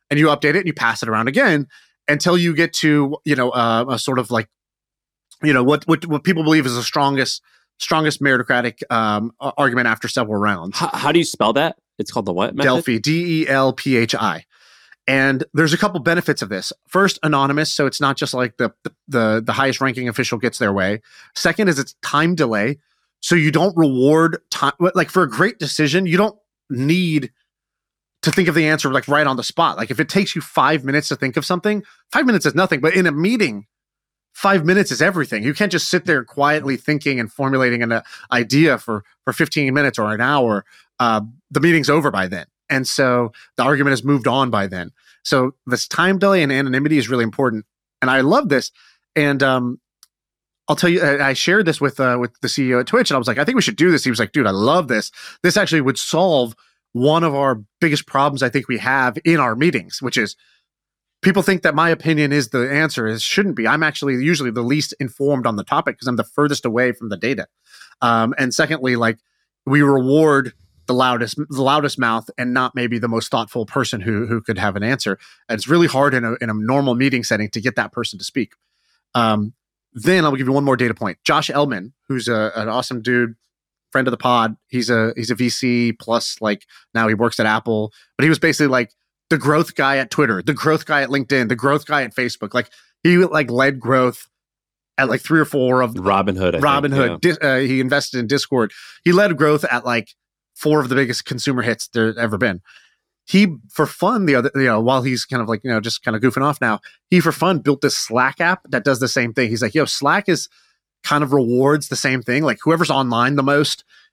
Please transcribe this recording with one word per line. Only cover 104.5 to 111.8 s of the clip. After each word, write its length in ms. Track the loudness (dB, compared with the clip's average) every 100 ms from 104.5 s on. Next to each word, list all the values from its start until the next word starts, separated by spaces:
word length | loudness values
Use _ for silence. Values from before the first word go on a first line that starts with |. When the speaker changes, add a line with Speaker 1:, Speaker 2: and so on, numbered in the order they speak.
Speaker 1:
you 120 | 0
know, 160 | 0 2
while 200 | 2 0
he's 240 | 0 -4
kind 160 | -4 -4
of, 60 | -4
like, 160 | -4
you 60 | -2
know, 100 | -2
just 240 | -2 -6
kind 120 | -4
of 60 | 0
goofing 220 | 0 2
off 160 | -2 0
now, 220 | -2 -2 -8 _ 0
he, 100 | 2
for 120 | 2
fun, 280 | 0 0 0
built 220 | 0 0
this 140 | 0
Slack 460 | -2 -2 0 0 0
app 220 | -2 -4 -4
that 140 | -2
does 160 | 0 0
the 80 | -2
same 260 | -2 -2
thing. 160 | -2 -2
He's 120 | -2
like, 120 | -2
"Yo, 120 | 0
Slack 420 | -2 -2 0 0 0
is 220 | -2 -4 _ _ _ _ _
kind 200 | -2 0
of 80 | 2
rewards 560 | 2 2 2 2 2